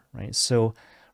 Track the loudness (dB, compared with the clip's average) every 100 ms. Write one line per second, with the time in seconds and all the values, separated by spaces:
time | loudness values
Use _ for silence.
0 | _ -12 -8 -4 0 2 2 -2 -14 -20
1 | _